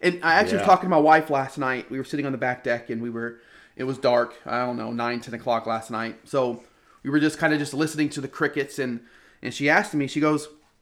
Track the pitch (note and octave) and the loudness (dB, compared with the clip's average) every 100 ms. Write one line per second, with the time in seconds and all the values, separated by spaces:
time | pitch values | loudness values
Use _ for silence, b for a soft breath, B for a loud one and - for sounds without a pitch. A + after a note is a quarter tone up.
0 | F3+ F3 D#3+ E3+ F#3 F#3+ G3 F#3 F#3 E3 | -2 0 2 4 4 2 6 4 6 4
1 | D3+ D#3+ D#3 C#3 C3 - C3 B2+ - C3 | 6 6 4 -2 -2 -4 -4 -4 -6 -8
2 | B2+ D3+ C#3 C3 B2+ B2+ B2+ A#2+ A#2+ A2+ | -6 -4 -4 -2 -2 -2 -2 -4 -4 -6
3 | A#2+ A#2 A#2 A#2 B B B - C3 C3 | -6 -6 -8 -10 B B B -8 -6 0
4 | B2+ A#2+ A#2+ - - A#2+ B2 A#2+ A2+ A#2 | 2 4 2 -4 -6 -4 -2 -4 -6 -4
5 | A#2 A#2+ A#2 A2+ B2 A2+ A#2 A2 A2 A2 | -4 -4 -8 -8 -2 -2 0 -4 -4 -6
6 | A2+ - - C#3 B2+ A#2 - b b b | -6 -8 -4 0 0 -2 -10 b b b
7 | C3 D3 D3+ D3+ E3 D3+ C#3+ C3+ D#3 D3+ | 0 2 2 2 0 0 -2 -2 -2 0
8 | D3 D3 C3+ - D3+ D3 C#3 - C3 A#2 | -2 -4 -8 -4 -2 -2 -6 -4 -6 -6
9 | - b b b B2 - C#3+ E3+ G3+ D3+ | -12 b b b -12 -2 2 2 2 -2
10 | C#3 D3+ D3+ D3+ - - _ _ | -2 0 2 0 -4 -18 _ _